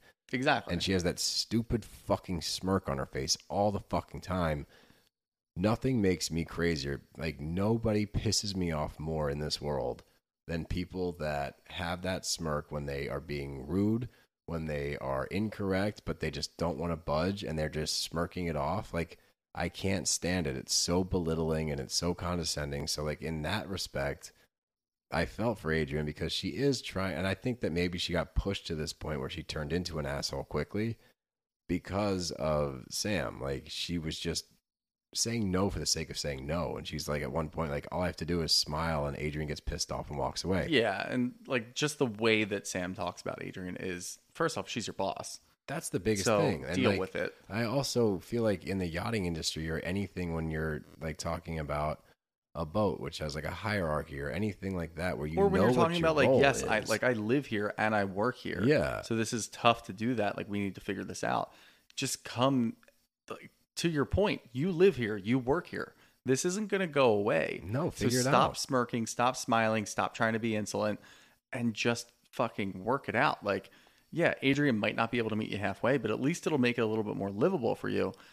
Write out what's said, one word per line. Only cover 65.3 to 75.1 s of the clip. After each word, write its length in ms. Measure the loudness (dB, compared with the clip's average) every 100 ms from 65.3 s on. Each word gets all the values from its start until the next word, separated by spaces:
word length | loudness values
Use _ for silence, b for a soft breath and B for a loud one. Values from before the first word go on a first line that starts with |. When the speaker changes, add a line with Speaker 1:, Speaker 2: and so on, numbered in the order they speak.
| 2
Speaker 1:
work 300 | 2 0 -2
here. 260 | -6 -8 b b b 2
This 180 | 2 2
isn't 220 | -2 0
gonna 200 | 0 2
go 240 | 4 6
away. 500 | 6 4 2 2 -2
Speaker 2:
No, 280 | -4 -2 -2
Speaker 1:
So 140 | 0 2
Speaker 2:
figure 140 | 4
it 40 |
Speaker 1:
stop 260 | 6 6 6
Speaker 2:
out. 80 | 2
Speaker 1:
smirking, 480 | 0 0 0 -2 -2
stop 320 | 2 2 2
smiling, 480 | 2 4 4 2 0
stop 300 | 0 -2 2
trying 180 | 2
to 60 | 2
be 160 | 0 0
insolent, 440 | 0 0 0 -2 B B B B _
and 220 | -2 0 2
just 360 | 0 0 -4 _ _
fucking 520 | -2 -2 -2 -4 -4
work 240 | -2 0 0
it 80 | 2
out. 280 | 2 2 0
Like, 240 | -2 -2 b b b b
yeah, 220 | 0 2 2
Adrian 360 | 2 4 4 2
might 180 | 0 0
not 160 | 0